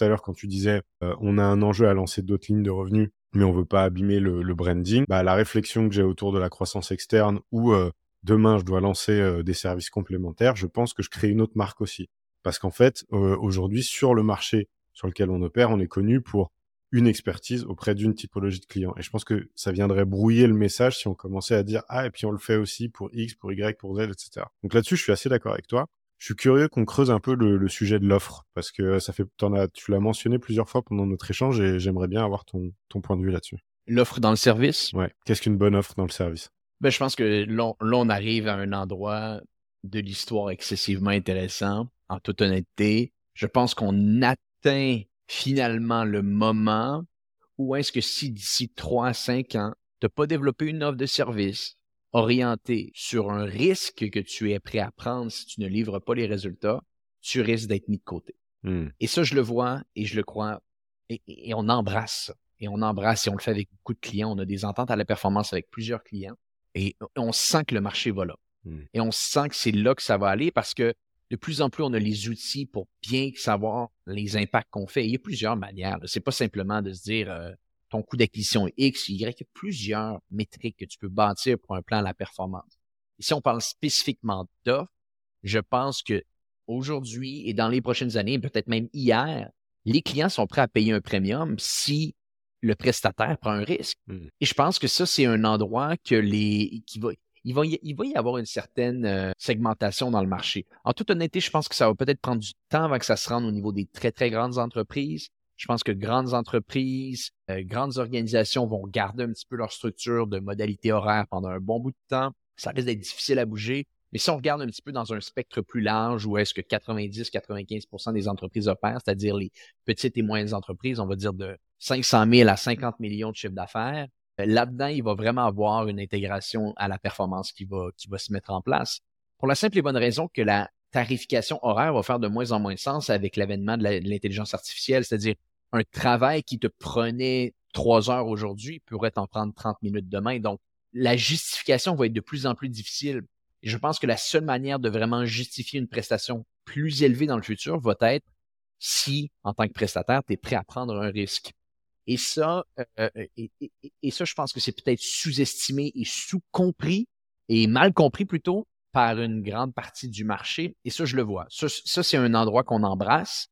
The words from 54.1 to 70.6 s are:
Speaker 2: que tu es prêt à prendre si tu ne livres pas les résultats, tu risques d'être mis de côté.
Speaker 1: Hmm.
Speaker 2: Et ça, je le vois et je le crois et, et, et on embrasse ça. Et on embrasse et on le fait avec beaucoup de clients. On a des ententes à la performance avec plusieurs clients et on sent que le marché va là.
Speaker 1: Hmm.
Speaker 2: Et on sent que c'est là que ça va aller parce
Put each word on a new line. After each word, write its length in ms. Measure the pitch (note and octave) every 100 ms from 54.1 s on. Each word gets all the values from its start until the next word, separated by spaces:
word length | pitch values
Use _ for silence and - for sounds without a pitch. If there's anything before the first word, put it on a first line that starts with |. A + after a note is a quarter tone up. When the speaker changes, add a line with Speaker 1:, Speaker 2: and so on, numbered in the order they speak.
Speaker 2:
que 80 | G#2
tu 320 | F#2+ - G#2+
es 80 | G2+
prêt 200 | - A2
à 120 | G2+
prendre 400 | - A#2+ B2 A#2
si 160 | - -
tu 140 | -
ne 60 | G2
livres 300 | G2+ A2 G2
pas 160 | -
les 140 | A#2+ A2
résultats, 540 | G#2 G2 F2 G#2+ A#2 - _ _ _
tu 200 | - C3
risques 260 | A2 A2+ A2
d'être 200 | G2+ -
mis 100 | G2+
de 60 |
côté. 320 | - F2 - - _ _
Speaker 1:
Hmm. 280 | F#2+ F2+ D#2 -
Speaker 2:
Et 80 | A2+
ça, 160 | -
je 100 | D3
le 80 | C3+
vois 400 | A2+ A#2+ B2 C3 - -
et 100 | G#2
je 100 | G#2
le 80 |
crois 380 | G2+ G#2+ G#2+ G#2+ _ _ _ _ -
et, 140 | A#2 -
et, 220 | - D#2
et 40 | A2
on 120 | G#2+
embrasse 560 | A#2+ G2 G2+ A2+ - -
ça. 80 | - _ _
Et 80 | G#2
on 140 | G2+
embrasse 420 | A2 G#2 G#2 A2+ -
et 60 |
on 20 |
le 80 | G2
fait 100 | -
avec 160 | G#2 G2+
beaucoup 240 | _ - A2+
de 40 |
clients. 320 | - G2+ G#2+
On 80 | G2
a 60 | F#2+
des 180 | G2
ententes 280 | G2+ G2+ B2
à 40 | A2
la 100 | G2+
performance 480 | G#2 G2 G2 G#2
avec 160 | F#2 -
plusieurs 320 | - A2+ A2+
clients 340 | - G2+ G2 A#2 _ _ _ -
et 200 | F#2+ - - -
on 140 | A#2
sent 340 | A2 - D#3+ D3
que 80 |
le 80 | A2
marché 300 | G2 - B2
va 140 | G2 F2
là. 100 | D#2+ _ _
Speaker 1:
Hmm. 200 | G2 D#2 D2
Speaker 2:
Et 80 | A2
on 100 | A2+
sent 380 | G#2+ - D3 C#3+
que 60 | -
c'est 160 | -
là 240 | G#2 A2 C3
que 80 |
ça 140 | - G#2
va 80 | G2
aller 240 | G2+ D#3
parce 240 | -